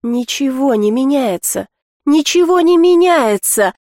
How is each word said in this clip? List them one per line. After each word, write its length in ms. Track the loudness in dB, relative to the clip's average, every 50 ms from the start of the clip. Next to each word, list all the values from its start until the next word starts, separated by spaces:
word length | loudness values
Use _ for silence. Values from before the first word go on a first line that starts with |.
| -6
Ничего 720 | -4 -6 -6 -6 -6 -6 -4 -4 -4 -2 -2 -2 0 0
не 160 | 0 0 -2
меняется. 760 | -2 -2 -2 0 0 -2 -2 -2 -4 -6 -6 -8 -8 -8 -10 _ _ _ _ _ _ _ _
Ничего 560 | 0 0 0 0 0 0 0 2 2 2 2
не 160 | 4 4 4
меняется. 960 | 4 4 4 4 4 4 4 2 2 2 0 -2 -2 -2 -4 0 0 0 0 -2 _